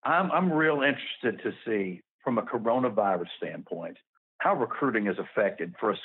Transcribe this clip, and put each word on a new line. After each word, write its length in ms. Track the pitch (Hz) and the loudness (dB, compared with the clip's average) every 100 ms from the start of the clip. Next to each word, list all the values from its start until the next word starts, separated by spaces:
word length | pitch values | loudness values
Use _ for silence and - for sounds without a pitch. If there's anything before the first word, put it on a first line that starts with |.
I'm, 300 | 135 170 190 | 0 2 2
I'm 180 | 165 185 | 2 2
real 300 | 156 156 147 | 4 4 4
interested 640 | 139 135 - - 120 98 | 2 0 -6 -4 -2 -2
to 80 | 113 - 117 | -4 -6 -2
see 340 | 107 95 90 _ _ | -2 -2 -6 _ _
from 140 | 139 113 | -2 0
a 40 | |
coronavirus 840 | - 120 113 127 127 107 101 90 87 - | 0 -2 0 2 2 2 2 0 -2 -8
standpoint 640 | 85 82 - 85 82 - _ _ _ - | -10 -10 -10 -10 -10 -12 _ _ _ -4
how 160 | 185 | 0
recruiting 520 | 175 113 - 139 110 101 | 0 -2 -2 0 0 0
is 100 | 95 | -2
affected 560 | 85 - 101 - 87 - | -4 0 0 -2 -8 -2
for 120 | 107 | -2
a 40 | 98 | -2